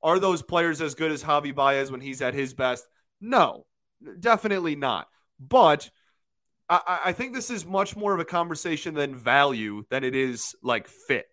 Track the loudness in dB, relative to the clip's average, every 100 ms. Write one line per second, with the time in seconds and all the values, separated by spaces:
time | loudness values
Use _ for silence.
0 | 2 2 2 0 0 0 0 0 -4 -2
1 | -4 -2 0 0 0 0 2 2 -2 -6
2 | -10 -4 -4 -2 -6 -2 -2 -2 -8 _
3 | _ _ -2 2 2 0 _ _ _ _
4 | -20 -6 2 2 2 -2 -2 -2 -2 -2
5 | -6 _ _ _ 2 8 8 6 0 _
6 | _ _ _ _ _ _ _ 0 2 -2
7 | -2 -4 -6 -8 -6 -8 -4 -4 -4 -4
8 | -2 -2 -2 -2 -2 -4 -4 -6 -6 -4
9 | -4 -4 2 4 4 2 -6 -8 -6 -4
10 | -2 -2 -2 -4 -8 -8 -2 -2 -2 -20
11 | -4 -2 -2